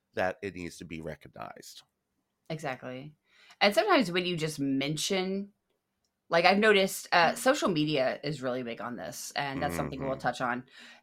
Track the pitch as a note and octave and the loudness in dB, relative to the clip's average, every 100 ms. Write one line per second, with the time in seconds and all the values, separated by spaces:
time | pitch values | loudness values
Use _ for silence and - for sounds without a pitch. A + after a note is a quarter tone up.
0 | _ A2 F#2 - G2 F2+ E2+ - F2 D#2+ | _ -4 -2 -2 -8 -8 -10 -10 -12 -10
1 | D#2+ D2+ - G#1+ A1 - - - - _ | -10 -12 -14 -14 -14 -14 -20 -20 -20 _
2 | _ _ _ _ - D#3 D3+ B2+ B2+ B2+ | _ _ _ _ -12 -10 -8 -10 -10 -12
3 | D3 - _ _ - - G3+ G#3 G#4 E4 | -14 -20 _ _ -20 0 2 4 4 4
4 | F3 F3+ F3+ E3+ D#3 D#3 C#3 C3+ C#3+ D#3 | 4 0 -2 -2 -4 -2 -2 0 -2 -2
5 | - F#3+ F#3 G3 G3+ _ _ _ _ _ | -2 -2 -2 -4 -8 _ _ _ _ _
6 | _ _ - E3 F3+ G3+ A3 G3 F#3+ - | _ _ 0 4 6 6 6 6 4 -2
7 | - F3 D#3+ A#2+ C4 C#4+ D4 D#3 D3+ D3 | 2 4 4 4 2 2 2 2 0 0
8 | B2+ A2 D3 C#3 B2+ B2+ A#2+ A#2 A2+ A2 | 0 -2 -6 -6 -4 -4 -6 -8 -8 -8
9 | F2 - - - C#3 C3+ D3 E3 D3+ C3+ | -10 -12 -8 -4 -4 -2 -4 -2 -4 -4
10 | C3+ C3+ C3+ - B2+ B2 - - - - | -6 -4 -2 -2 -2 -4 -8 -18 -20 -6